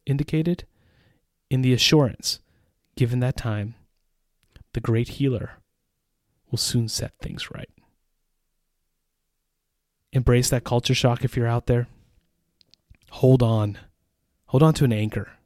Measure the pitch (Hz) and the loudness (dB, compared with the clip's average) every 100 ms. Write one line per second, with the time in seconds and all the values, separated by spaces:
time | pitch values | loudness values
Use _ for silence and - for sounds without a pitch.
0 | - 139 147 156 160 175 - _ _ _ | -6 -4 -2 -2 -2 -4 -8 _ _ _
1 | _ _ _ _ - 131 127 123 - 156 | _ _ _ _ -6 0 2 2 4 4
2 | 135 - - - _ _ _ _ _ - | 4 -2 -8 -8 _ _ _ _ _ -2
3 | 120 123 123 - 120 104 104 117 _ _ | -2 0 -2 -4 -4 -6 -6 -12 _ _
4 | _ _ _ _ _ - _ - 113 113 | _ _ _ _ _ -20 _ -8 -2 -2
5 | 120 - 139 123 - - _ _ _ _ | -2 -2 -2 -2 -6 -16 _ _ _ _
6 | _ _ _ _ - 113 - 123 113 - | _ _ _ _ -10 -6 -2 -2 -4 -6
7 | - - - - - - - _ _ _ | -10 -10 -12 -12 -12 -14 -18 _ _ _
8 | _ _ _ _ _ _ _ _ _ _ | _ _ _ _ _ _ _ _ _ _
9 | _ _ _ _ _ _ _ _ _ _ | _ _ _ _ _ _ _ _ _ _
10 | _ 131 120 123 123 127 - 120 - 127 | _ -2 4 4 4 0 0 -2 0 2
11 | 127 120 123 - 117 117 - 120 120 - | 2 0 -2 -2 0 -2 0 0 0 -10
12 | _ _ _ _ _ _ _ _ _ - | _ _ _ _ _ _ _ _ _ -20
13 | _ - 127 131 117 113 104 101 - _ | _ 0 4 4 4 0 -2 -6 -14 _
14 | _ _ _ _ _ 135 160 147 139 107 | _ _ _ _ _ 4 4 4 2 0
15 | 107 104 98 - | -2 -6 -10 -16